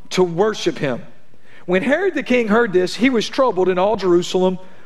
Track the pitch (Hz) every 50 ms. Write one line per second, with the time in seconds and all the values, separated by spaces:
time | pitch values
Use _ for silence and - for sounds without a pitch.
0 | - - - 180 185 175 165 165 208 220 214 - - 170 135 117 156 139 120 -
1 | - - - - - - - - - - - - - - 180 185 285 247 285 330
2 | 392 392 311 311 - - 247 247 233 208 202 233 240 220 170 185 180 175 - -
3 | 220 269 262 220 190 - - - 269 254 185 175 185 180 180 180 185 208 226 202
4 | 190 180 175 175 175 - - 185 185 185 185 180 - - - - -